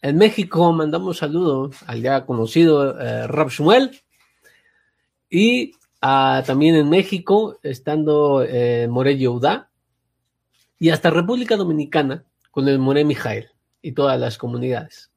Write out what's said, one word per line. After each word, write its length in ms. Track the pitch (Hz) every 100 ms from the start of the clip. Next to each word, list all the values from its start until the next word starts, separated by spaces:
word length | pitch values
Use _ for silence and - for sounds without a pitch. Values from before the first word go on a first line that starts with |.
| 143
En 120 | 156
México 560 | 214 220 175 165 170
mandamos 460 | 165 156 165 185 165
saludo 520 | 151 160 180 135 139 135 -
al 140 | 120
ya 240 | 120 135 131
conocido, 760 | 123 113 - 165 147 139 -
eh, 260 | 120 117 113
Rab 220 | 113 147
Shmuel, 540 | - 151 233 269 - _ _ _ _ _ _ _ _ _ _ _ _ _
y, 420 | 170 220 247 233 _ _ _
ah, 420 | 135 135 135 131 131
también 300 | 135 151 165
en 140 | 147
México, 680 | 170 190 190 - 202 220 -
estando, 800 | 147 127 - 151 151 151 147 139
eh, 460 | 123 127 120 120 120
Moré 280 | 120 131 139
Yehudá, 540 | 127 123 135 214 - _ _ _ _ _ _ _ _ _ _ _
y 120 | 165
hasta 200 | 156 175
República 460 | 160 175 247 240 214
Dominicana 720 | 185 156 143 160 139 147 _ _ _
con 160 | - 139
el 120 | 139
Moré 260 | 131 139 151
Mijael 460 | 139 120 107 110 _ _ _
y 120 | 170
todas 260 | 131 139 127
las 180 | 123 110
comunidades. 720 | 123 120 127 123 160 - -